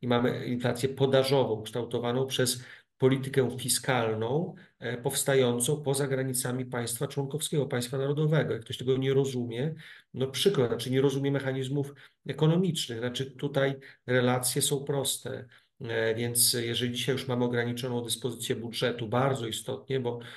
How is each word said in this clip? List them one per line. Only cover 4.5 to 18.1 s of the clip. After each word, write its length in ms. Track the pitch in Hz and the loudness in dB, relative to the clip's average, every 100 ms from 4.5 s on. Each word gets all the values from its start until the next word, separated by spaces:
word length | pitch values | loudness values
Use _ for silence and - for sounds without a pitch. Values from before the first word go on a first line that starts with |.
| - - _ | -8 -20 _
e, 180 | 120 120 | -8 -4
powstającą 840 | 139 - - 135 123 120 120 147 | -4 -2 2 4 4 2 0 0
poza 240 | 135 139 139 | 0 0 0
granicami 580 | 131 131 127 127 127 | 0 0 -2 -2 -4
państwa 420 | 127 123 113 - 143 | -4 -4 -4 -4 -4
członkowskiego, 600 | - 139 151 - 156 127 | -4 -4 -4 -2 0 0
państwa 320 | 123 120 139 | -2 -2 -2
narodowego. 540 | 139 143 151 156 - | -2 0 2 4 2
Jak 100 | 113 | -2
ktoś 140 | - 120 | -6 -6
tego 200 | 127 131 | 0 2
nie 180 | 135 | 4
rozumie, 600 | 135 135 123 120 113 151 156 - - _ | 4 2 0 -4 -2 -4 -4 -14 -20 _
no 120 | - 131 | -4 -2
przykro, 400 | - 196 156 117 | 2 2 4 2
znaczy 240 | 113 127 | 0 0
nie 100 | 131 | 2
rozumie 320 | 139 135 139 | 4 2 0
mechanizmów 640 | 139 131 131 131 143 139 - - _ - | 0 0 -2 -2 -2 -4 -8 -20 _ -10
ekonomicznych. 720 | 131 156 175 190 - - 113 | 2 4 4 2 0 -4 -4
Znaczy 320 | 123 123 135 | -4 -4 -6
tutaj 460 | - 143 139 135 139 - - - | -4 -2 2 0 0 -10 -16 0
relacje 560 | 127 123 127 127 147 | 2 4 2 0 0
są 220 | - 143 | 0 0
proste. 640 | 143 143 127 - 123 120 120 - _ - | 0 -2 0 -4 -6 -10 -12 -20 _ -12
E, 340 | 120 113 113 | -4 0 2
więc 380 | 110 120 117 - | 0 0 2 2
jeżeli 400 | 123 117 117 123 | 2 0 -2 -2
dzisiaj 200 | 120 - | -2 0
już 160 | 123 - | -2 0
mamy 160 | 123 | 0
ograniczoną 600 | 120 120 117 120 127 120 | 2 2 0 -2 -4 -4
dyspozycję 520 | 117 | -4